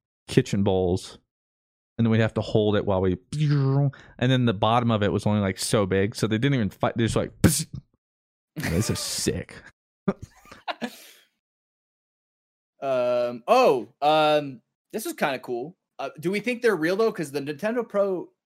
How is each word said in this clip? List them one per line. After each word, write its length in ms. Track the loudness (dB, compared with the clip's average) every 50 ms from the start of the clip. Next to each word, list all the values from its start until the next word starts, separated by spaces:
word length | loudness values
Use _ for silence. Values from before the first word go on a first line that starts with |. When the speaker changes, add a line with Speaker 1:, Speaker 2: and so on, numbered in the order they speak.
| _ _ _ _ _
Speaker 1:
kitchen 360 | 0 2 2 2 2 0 0 0
bowls, 560 | 2 2 2 2 0 0 -2 -4 -8 -20 -20 _ _ _ _ _ _ _ _ _ _ _ _ _ _ _
and 80 | 0 2
then 60 | 2
we'd 100 | 4 2
have 120 | 2 2 0
to 60 | -4
hold 340 | -4 0 2 2 4 4 2
it 80 | 2 2
while 160 | 0 0 2
we, 160 | 2 0 -2 -2 _ -8 -4
and 1000 | -2 0 0 2 2 2 2 2 2 0 0 -2 -6 -20 -16 -6 -2 0 0
then 140 | 2 2 2
the 80 | 0 0
bottom 360 | 2 2 2 2 2 2 2
of 140 | 2 2 2
it 80 | 2
was 140 | 0 0 0
only, 140 | 0 0 0
like, 180 | 0 -2 -2 -4
so 260 | -4 0 0 0 2
big, 300 | 2 2 0 0 0 -2
so 100 | -2 -2
they 100 | 0 0
didn't 180 | 0 0 0 0
even 140 | 0 -2 -4
fight. 260 | -4 -2 -4 -2 0
They 60 | 0 0
just, 120 | 0 0
like, 160 | 0 -2 -4 -4 2
"Psst." 260 | 2 2 2 2 -4 -8 -12 -16 -16 _ _ _ _ _ _ _ _ _ _ _ _ _ -12
This 340 | -8 -6 -2 0 0 0 0
is 100 | -2 -4
sick. 540 | -4 -6 -6 -4 -2 -2 -2 -4 -8 -12 -16 -20 -20 -20 _ _ _ _ _ _ -6
<laughs> 80 | -6 -4 -6 -10 -20 _ _ _ -20 -20 -14 -10 -10 -10 -8 -10 -12 -12 -14 -20 -20 -20 -20 _ _ _ _ _ _ _ _ _ _ _ _ _ _ _ _ _ _ _ _ _ _ _ _ _ _ _ _ _ _ _ -8
Speaker 2:
Um, 640 | -4 -2 -2 0 0 0 0 0 -2 -2 -6 -6 0
oh, 460 | 2 4 6 6 6 4 2 -2 -8 _ -2
um, 600 | 2 2 4 4 4 4 2 2 0 -4 -12 -16 _ _ _ _ _ -10 -10
this 120 | -8 -8
is 80 | -8 -6
kinda 260 | -4 -2 -2 -2 -4
cool. 380 | -6 -6 -6 -6 -6 -10 -14 _ _ _ _
Uh, 120 | -10 -10 -10 -10 -6
do 120 | -4 -4
we 80 | -4 -2
think 220 | -2 -4 -4 0
they're 140 | 0 0 0
real, 180 | 2 0 0 0
though? 160 | 2 0 0
'Cause 200 | 0 -4 -8 -6
the 100 | -6 -8
Nintendo 460 | -6 -6 -8 -6 -4 -4 -4 -4 -6
Pro, 420 | -4 -2 0 0 0 -2 -4 -6 -10 _ _ _